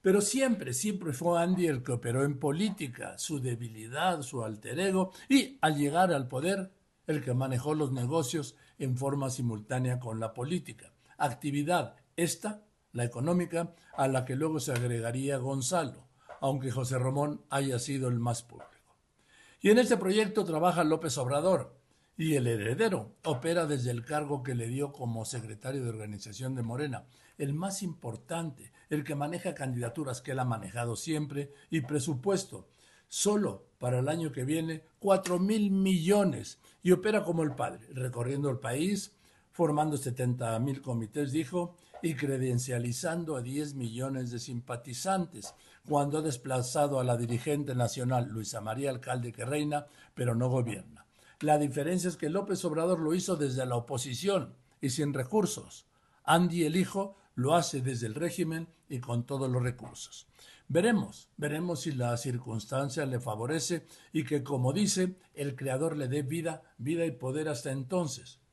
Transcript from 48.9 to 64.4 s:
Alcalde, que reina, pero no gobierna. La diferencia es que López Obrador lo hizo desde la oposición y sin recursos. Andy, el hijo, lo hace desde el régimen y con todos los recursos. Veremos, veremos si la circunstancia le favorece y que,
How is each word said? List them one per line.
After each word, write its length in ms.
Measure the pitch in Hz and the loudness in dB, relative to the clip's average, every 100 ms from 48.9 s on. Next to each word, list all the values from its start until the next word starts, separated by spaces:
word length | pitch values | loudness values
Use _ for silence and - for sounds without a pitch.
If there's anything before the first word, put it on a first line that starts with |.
Alcalde, 420 | 123 123 127 120 | -4 -4 -4 -4
que 120 | 110 | -6
reina, 420 | 117 147 151 147 143 - - | -4 -2 0 -2 -4 -20 -18
pero 200 | - 123 | -4 0
no 140 | 117 127 | 2 2
gobierna. 580 | 127 120 101 - - - _ - _ | 2 0 -4 -10 -20 -20 _ -20 _
La 160 | 151 151 | 4 4
diferencia 520 | 147 127 147 180 175 | 4 0 0 0 0
es 80 | 170 | -2
que 120 | 151 | -2
López 360 | 185 202 190 | -2 -2 -2
Obrador 360 | 175 156 170 175 | 0 0 2 2
lo 140 | 156 | 2
hizo 220 | 175 185 170 | 0 0 0
desde 280 | 143 127 | 0 0
la 120 | 127 120 | 0 -2
oposición 760 | 113 131 135 123 185 196 113 - _ _ | -2 -4 -4 -2 0 0 0 -12 _ _
y 100 | 139 | -4
sin 240 | 131 147 | 0 0
recursos. 720 | 135 127 214 185 - - - _ _ _ _ | 0 2 2 2 -2 -12 -20 _ _ _ _
Andy, 400 | - 165 175 170 | 4 6 6 4
el 120 | 156 170 | 2 4
hijo, 400 | 185 196 202 - _ - | 2 0 -4 -8 _ -2
lo 180 | 131 | 4
hace 260 | 170 170 - | 4 4 -2
desde 260 | 127 120 113 | -2 -2 -6
el 100 | 110 | -2
régimen 520 | 170 170 160 160 165 _ _ | -4 -2 -2 -2 -8 _ _
y 100 | 135 | -10
con 260 | 123 120 | -4 -4
todos 240 | 120 139 131 | -2 -2 0
los 140 | 127 | 0
recursos. 640 | 123 123 - - - - - _ - - _ | 0 -4 -12 -14 -16 -16 -20 _ -20 -20 _
Veremos, 640 | 160 214 226 - - - - | 4 4 4 0 -8 -20 -6
veremos 460 | 147 151 175 160 | -4 -2 -2 -2
si 100 | 165 | -4
la 240 | 131 120 120 | -2 0 0
circunstancia 880 | 135 123 117 110 - 135 139 123 139 | -2 -4 -4 -8 -4 -4 -2 -2 -2
le 120 | 120 | -2
favorece 680 | 117 107 120 160 160 170 - - - | -4 -4 -2 -2 -2 -4 -6 -20 -6
y 120 | 156 | -4
que, 180 | 139 147 | 0 -2